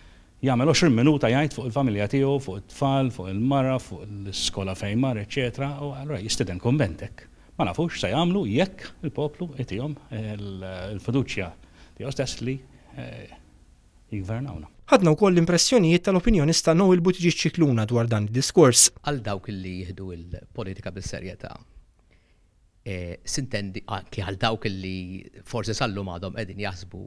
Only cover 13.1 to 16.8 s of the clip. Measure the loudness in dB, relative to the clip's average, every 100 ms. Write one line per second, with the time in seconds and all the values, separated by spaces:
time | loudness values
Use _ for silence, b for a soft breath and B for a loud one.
13.1 | -14 -18 -20 -20 -20 -20 _ _ _ -12
14.1 | -10 -6 -6 -6 -10 -14 _ 2 6 6
15.1 | 6 6 6 4 4 4 4 6 4 4
16.1 | 2 4 4 4 4 4 6